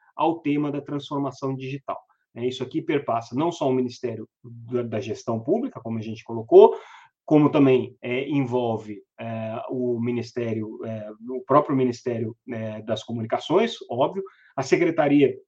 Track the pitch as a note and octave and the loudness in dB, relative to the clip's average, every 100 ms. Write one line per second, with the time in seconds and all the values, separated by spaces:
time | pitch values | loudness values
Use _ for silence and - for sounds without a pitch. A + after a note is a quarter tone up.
0 | _ - D#3+ E3 D3 D3 D3 C#3+ C#3+ C#3+ | _ -2 -2 0 -2 -2 -2 -4 -6 -10
1 | C#3 C#3+ C#3+ C3 C#3 C3 C3 C#3 - F#2 | -6 -6 -6 -6 -6 -6 -8 -10 -10 -12
2 | - _ _ - B2 B2+ B2 D#3+ D3+ D3+ | -12 _ _ -6 -6 -6 -6 -6 -2 -4
3 | - A2+ A2+ B2 E3+ E3 C#3+ C3 B2 A#2 | -2 -4 -4 -2 -2 -2 0 0 -2 -4
4 | A#2+ A2 A2+ _ B2 A#2 A#2 B2 A#2 A2 | -8 -8 -12 _ -20 -18 -6 -4 -2 -4
5 | G#2 G2+ - A2+ A#2 A3 C#4 - A#2+ A2+ | -6 -8 -4 -4 0 -2 -2 -8 -8 -8
6 | G#2+ G#2+ - A#2 A2+ F#3 G#3+ - - - | -8 -12 -10 -10 8 10 10 8 -8 -20
7 | - _ - D3+ D3 D3+ C3+ B2+ A2 - | -20 _ 2 6 6 6 6 6 2 -8
8 | - C3 C#3 C#3+ B2+ B2 A#2+ A2 G#2+ G2+ | -6 -4 -2 -2 0 0 0 -2 -6 -14
9 | - - A2+ A2+ A2 A2+ - C3 B2 A#2+ | -16 -14 -10 -8 -8 -8 -8 -6 -4 -2
10 | A#2 A#2+ A2+ - A#2 A2+ G#2+ - A2+ A2 | -2 -4 -4 -6 -4 -4 -6 -10 -10 -10
11 | G#2+ G#2+ A#2 B2+ - D3+ D#3 C3+ B2+ A#2+ | -12 -14 -10 -10 2 4 4 0 0 -2
12 | - A#2 A2+ A2+ - A2+ A2 G#2+ A2 A2 | -4 -4 -6 -8 -12 -8 -8 -10 -6 -6
13 | - A#2 A2+ B2 - E3+ A3+ - - A#2+ | -4 -8 -4 -4 0 2 2 -2 -8 -2
14 | D#3 F#3+ F#3+ _ _ - C3+ E3 E3+ D#3+ | -2 -2 -10 _ _ -8 0 2 2 2
15 | D3 C#3+ C3+ - | 4 6 4 2